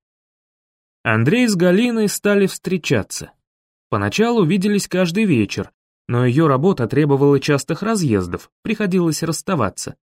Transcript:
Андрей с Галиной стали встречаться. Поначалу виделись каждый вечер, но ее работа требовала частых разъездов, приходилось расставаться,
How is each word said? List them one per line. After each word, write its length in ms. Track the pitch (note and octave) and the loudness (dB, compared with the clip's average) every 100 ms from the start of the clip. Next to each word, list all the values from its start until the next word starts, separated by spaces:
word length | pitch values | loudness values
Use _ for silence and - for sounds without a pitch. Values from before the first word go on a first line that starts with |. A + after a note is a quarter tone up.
| _ _ _ _ _ _ _ _ _ _ | _ _ _ _ _ _ _ _ _ _
Андрей 440 | A#2 A2 A#2+ A3+ B3 | -2 0 2 2 2
с 80 | |
Галиной 540 | F#3+ F3+ F3+ B3 A3+ G#3 | 2 2 2 2 0 -2
стали 380 | - G3+ G3+ F#3+ | -2 0 2 0
встречаться. 880 | - - F#3 - B2+ F2+ - - _ _ _ _ _ _ | -2 -6 -4 0 -2 -2 -10 -14 _ _ _ _ _ _
Поначалу 560 | G#2+ G2+ C#3 A3+ A#3 | -4 -2 0 0 2
виделись 440 | E3 G3 G3+ G3+ - | 2 2 0 0 -2
каждый 360 | F3+ F3+ E3+ | -2 -2 0
вечер, 460 | A3 C3 G2+ - F#2+ _ _ _ - | 2 2 0 -4 -10 _ _ _ -6
но 180 | A#2+ B2 | 0 2
ее 220 | B2+ D#3+ | 2 2
работа 380 | C3+ E3+ F#3+ A#2 | 2 2 0 0
требовала 500 | C3 D3+ C#3 C#3+ C#3+ | 0 2 4 4 2
частых 440 | - C#3+ - E3 | 2 -2 -2 -6
разъездов, 680 | G#3 A3 D#3 G2+ F2+ F2+ - _ | -4 -2 0 0 -2 -6 -12 _
приходилось 600 | - A#3 G#3 F#3 E3+ D3 | -6 -4 -2 0 0 -2
расставаться, 720 | E3 D#3 - F3+ G2+ - - - _ | -4 -6 -4 -2 -2 -4 -12 -16 _